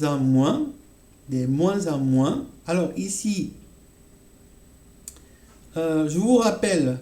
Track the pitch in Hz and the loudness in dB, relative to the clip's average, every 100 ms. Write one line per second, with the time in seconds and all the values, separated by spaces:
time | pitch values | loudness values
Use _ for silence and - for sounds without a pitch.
0 | 147 143 131 131 139 294 302 - - - | -2 0 2 4 4 2 -4 -8 -20 -20
1 | _ - - 131 127 139 175 202 175 143 | _ -20 -8 -6 -2 0 0 0 -2 -2
2 | 135 131 135 254 - - - 180 160 175 | 0 2 2 0 -6 -14 -4 -2 -2 -4
3 | 196 - 220 196 147 - - - - - | -8 -6 -4 -4 -6 -10 -20 -20 -20 -20
4 | - - - - - - - - - - | -20 -20 -20 -20 -20 -20 -20 -20 -20 -20
5 | - - - - - - - - 165 156 | -20 -20 -20 -20 -20 -20 -14 -6 -2 0
6 | 151 156 220 247 226 - 208 185 131 127 | 0 0 4 4 4 2 0 0 0 -2